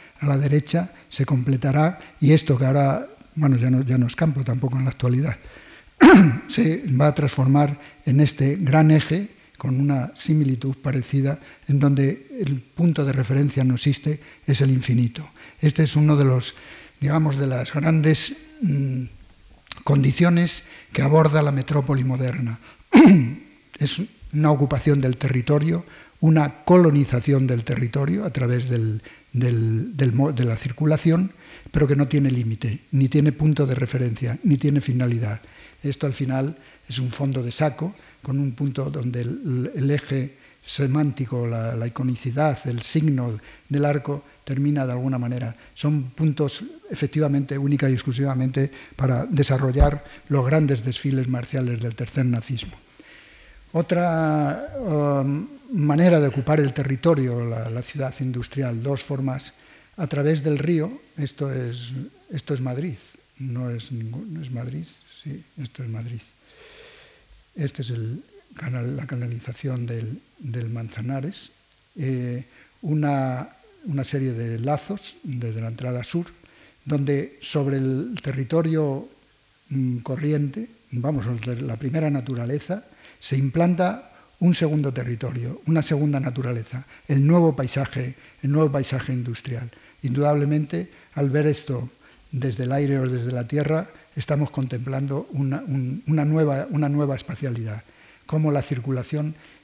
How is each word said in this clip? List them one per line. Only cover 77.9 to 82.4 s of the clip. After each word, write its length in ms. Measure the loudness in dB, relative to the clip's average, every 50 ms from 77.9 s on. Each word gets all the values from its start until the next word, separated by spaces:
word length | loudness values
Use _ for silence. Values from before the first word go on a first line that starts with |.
| -2 -2 -4 -6 -8 -8 -8
territorio, 840 | -6 -6 -6 -6 -2 0 0 0 2 0 0 0 -2 -4 -6 -8 -14 -20 _ _ _ _ _ _ _ _ _ _ _
mm, 280 | -4 -2 -2 -2 -2 -4
corriente, 720 | -6 -6 -6 -4 -2 -2 -2 0 -2 -4 -4 -8 -12 -12 -14 _ _ _ -8
vamos, 340 | -4 -4 -2 -2 -2 -2 -4 -6 -4 -6
de 160 | -6 -6 -6 -6
la 140 | -8 -8
primera 320 | -6 -6 -4 -2 -2 0 0
naturaleza, 720 | -2 -2 -4 -4 -6 -6